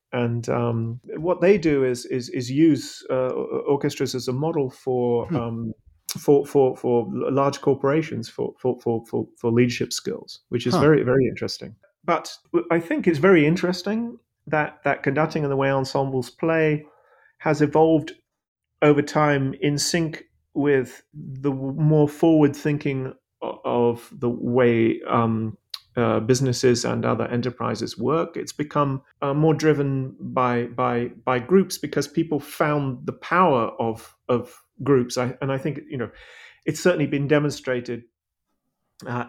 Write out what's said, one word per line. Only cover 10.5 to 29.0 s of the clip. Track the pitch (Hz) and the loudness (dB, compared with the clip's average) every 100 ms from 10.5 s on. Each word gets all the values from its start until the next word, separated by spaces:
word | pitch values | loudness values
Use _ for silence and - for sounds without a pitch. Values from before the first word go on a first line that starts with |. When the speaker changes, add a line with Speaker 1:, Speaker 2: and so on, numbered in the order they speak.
| 123 123 | -4 0
Speaker 1:
is | - | 2
Speaker 2:
Huh. | |
Speaker 1:
very, | 147 151 | 4 4
very | 117 135 120 | 4 2 2
interesting. | - 101 - - 113 _ _ 160 | -2 -8 -10 -14 -18 _ _ -2
But | 165 - - _ | -2 -4 -18 _
w-, | - - | -4 0
I | 165 | -2
think | 165 302 185 | 0 0 0
it's | 156 | 4
very | 185 180 147 | 6 6 6
interesting | 180 180 180 202 220 233 - _ _ - | 2 0 -2 -4 -4 -6 -10 _ _ -4
that, | 151 147 - 143 | -2 -2 -4 -4
that | 139 | -2
conducting | 143 139 156 160 | 0 0 0 -2
and | 143 | -2
the | 135 | 0
way | 135 | 0
ensembles | 135 131 143 135 131 123 | 0 0 -2 -2 -2 -6
play | - 165 160 156 151 - _ _ _ _ _ | -4 -2 2 2 0 -6 _ _ _ _ _
has | 165 147 | -2 2
evolved | 147 156 160 160 147 - _ _ _ _ _ - | 2 4 6 4 0 -12 _ _ _ _ _ 0
over | 151 147 | 4 4
time | 147 151 151 143 135 - | 2 2 2 2 0 -2
in | 147 143 | -2 -2
sync | - 170 160 151 - _ _ | -2 -2 -2 -6 -18 _ _
with | - 143 139 120 - _ | -2 2 2 0 -8 _
the | 151 147 131 143 | -18 -14 -6 -4
w-, | 131 135 | -2 -4
more | 143 151 156 147 | 0 4 6 4
forward | - 165 156 147 147 | 4 4 6 4 2
thinking | 156 147 147 135 131 - _ - | -2 -2 -2 -4 -6 -12 _ -12
o-, | - - 131 | -10 -8 -2
of | 120 120 117 - - | 2 2 0 -8 -6
the | 123 | -4
way, | 123 123 120 123 117 113 113 - | -2 0 4 4 4 2 0 0
um, | 123 113 110 110 - _ - _ - | 0 2 0 -4 -10 _ -20 _ -2
uh, | 113 110 | 0 0
businesses | 110 127 131 123 127 120 117 | 0 0 0 2 2 2 0
and | 117 117 | -2 -2
other | 120 113 | -2 -2
enterprises | 120 123 - 117 113 117 - | -2 -4 -4 -6 -4 -8 -4
work. | 120 160 165 - | -2 -2 -2 -8
It's | - | -12
become, | - 151 147 143 131 | -8 -4 -2 -2 -2